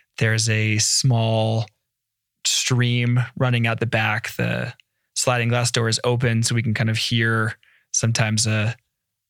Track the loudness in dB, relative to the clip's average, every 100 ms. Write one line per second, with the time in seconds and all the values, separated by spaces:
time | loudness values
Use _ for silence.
0 | _ -2 0 0 0 0 0 0 0 0
1 | 2 2 0 0 0 -2 -4 _ _ _
2 | _ _ _ _ -4 -2 0 2 2 2
3 | 2 2 0 -2 0 2 0 0 -2 0
4 | 0 -2 -6 -4 -2 -2 -6 -10 _ _
5 | _ -2 0 2 2 2 2 0 0 0
6 | 0 2 2 0 0 0 -2 -2 -2 -2
7 | -2 0 2 0 -2 -6 _ _ _ -2
8 | 0 0 0 0 0 0 -2 -4 _ _
9 | _ _